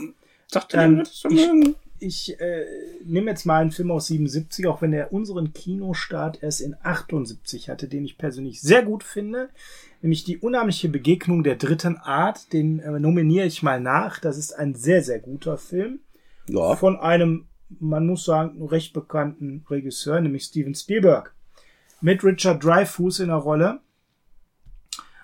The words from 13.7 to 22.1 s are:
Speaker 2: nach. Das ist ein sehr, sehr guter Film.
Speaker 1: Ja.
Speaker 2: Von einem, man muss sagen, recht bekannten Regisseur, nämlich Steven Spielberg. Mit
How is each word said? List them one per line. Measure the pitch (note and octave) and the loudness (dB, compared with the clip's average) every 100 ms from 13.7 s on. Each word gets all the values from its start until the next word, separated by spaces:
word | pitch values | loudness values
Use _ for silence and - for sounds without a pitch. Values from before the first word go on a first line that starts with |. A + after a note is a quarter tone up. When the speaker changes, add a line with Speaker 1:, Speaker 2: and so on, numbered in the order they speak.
| B2+ | -2
Speaker 2:
nach. | B2+ D3 G#3+ - | 0 0 0 -4
Das | D#3+ C#3 | -4 -4
ist | D3+ | -8
ein | - C#3+ | -6 -4
sehr, | B2 C3 F#3 | -2 4 4
sehr | B2+ A2+ | 4 -4
guter | B2 C#3 D#3+ D3 | -6 -10 -6 -8
Film. | - F3 G3 C4+ - _ _ - - | -6 -6 -4 -8 -16 _ _ -16 -4
Speaker 1:
Ja. | F#2 E2 | 0 2
Speaker 2:
Von | C3+ - - | 4 2 2
einem, | D#3+ E3+ E3+ E3 - _ - - | 2 4 4 0 -6 _ -20 -8
man | D#3 D#3 E3 | -2 0 0
muss | F3+ | 0
sagen, | - D#3 D#3+ D#3+ D3+ | 2 2 0 -6 -2
recht | E3 D#3+ | -2 -2
bekannten | D#3+ D#3 D#3 D3 D3+ C#3 C#3+ - | -8 -6 -4 -4 -6 -10 -10 -6
Regisseur, | C#3+ C3+ - D3 D#3+ | -6 -6 -8 -2 0
nämlich | D#3 C#3 | 0 -2
Steven | - D#3 C#3 | -6 -6 -4
Spielberg. | D3 - A3 F#3 B2+ - - - - _ _ _ _ | -6 -4 4 6 6 0 -18 -20 -20 _ _ _ _
Mit | E3 | 2